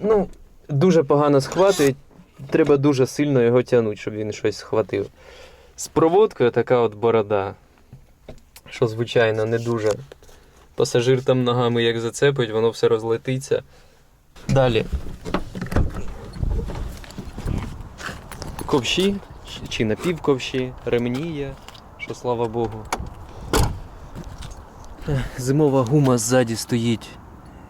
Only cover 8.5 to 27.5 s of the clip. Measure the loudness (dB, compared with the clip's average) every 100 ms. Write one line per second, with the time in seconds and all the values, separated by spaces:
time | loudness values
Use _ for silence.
8.5 | -20 -18 -4 -2 -2 -2 2 2 2 -2
9.5 | -2 -2 -2 -2 -2 -8 -20 -20 -20 _
10.5 | _ -10 -4 0 2 2 2 2 2 2
11.5 | 2 2 2 2 0 -4 0 0 2 0
12.5 | 0 0 2 2 2 0 -2 -2 -6 -2
13.5 | -4 -4 -18 -20 _ _ _ _ -10 0
14.5 | 2 4 2 0 -4 -6 -10 -6 -6 -6
15.5 | -8 -2 0 0 -2 -8 -10 -14 -8 -4
16.5 | -4 -4 -6 -8 -10 -14 -16 -14 -10 -6
17.5 | -6 -6 -12 -16 -14 -14 -14 -16 -14 -12
18.5 | -10 -2 0 0 0 0 -2 -8 -18 -16
19.5 | -14 -8 -4 -2 -2 -2 -2 0 0 -2
20.5 | -6 -6 -8 -2 -2 0 -4 -4 -6 -8
21.5 | -10 -16 -20 -20 -14 -12 -6 -2 -2 -2
22.5 | -2 -4 -4 -8 -8 -10 -14 -18 -16 -2
23.5 | 0 2 -2 -12 -16 -16 -14 -14 -14 -14
24.5 | -16 -18 -20 -18 -12 -4 -4 -4 -4 0
25.5 | 2 4 4 4 4 4 2 4 2 2
26.5 | -2 -2 0 2 -2 -4 -20 -20 -20 -20